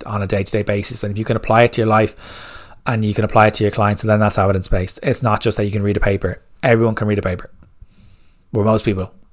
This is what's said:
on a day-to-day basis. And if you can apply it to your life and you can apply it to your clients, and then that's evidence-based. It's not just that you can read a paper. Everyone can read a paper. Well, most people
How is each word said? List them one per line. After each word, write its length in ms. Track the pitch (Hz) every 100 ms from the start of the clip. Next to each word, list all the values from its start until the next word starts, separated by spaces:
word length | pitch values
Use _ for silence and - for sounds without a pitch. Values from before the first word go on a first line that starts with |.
| -
on 160 | 104
a 40 | 98
day-to-day 360 | 101 98 107
basis. 420 | 101 104 - -
And 80 | 104
if 60 | 101
you 60 |
can 120 | 110 113
apply 280 | - 113
it 100 | 120
to 80 | -
your 60 | 110
life 260 | 110 107 - - - - - - - -
and 180 | 113
you 100 | 107
can 100 | 104
apply 240 | 107 110 107
it 60 |
to 100 | -
your 60 | 104
clients, 320 | 107 104 101
and 80 | 110
then 100 | 107
that's 180 | 104 -
evidence-based. 640 | 98 95 92 98 92 -
It's 200 | - 120
not 180 | 117 107
just 160 | 117 104
that 80 |
you 80 | 104
can 100 | 104
read 140 | 101 101
a 40 |
paper. 400 | 101 98 92 - - -
Everyone 320 | 127 113 117
can 140 | 110 107
read 100 | 101
a 40 |
paper. 280 | 95 90 - - - _ - - - - _ _ _
Well, 120 | 117
most 200 | 104 110
people 280 | - 95 92 - -